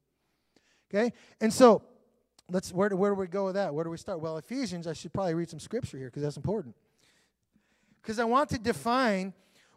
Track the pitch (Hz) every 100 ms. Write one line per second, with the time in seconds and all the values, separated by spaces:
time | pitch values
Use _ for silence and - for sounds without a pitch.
0 | _ _ _ _ _ _ _ _ _ 196
1 | 233 - - _ 220 - 240 190 - -
2 | _ _ _ _ - 185 - 180 202 185
3 | 202 196 185 196 190 196 185 143 165 165
4 | - 170 160 160 - 254 220 175 165 151
5 | 170 208 185 165 170 151 - 226 - 139
6 | 131 147 147 143 147 214 127 - _ _
7 | _ _ _ _ _ _ _ _ _ _
8 | - 220 226 254 294 277 208 147 226 254
9 | 247 190 190 - _ _ _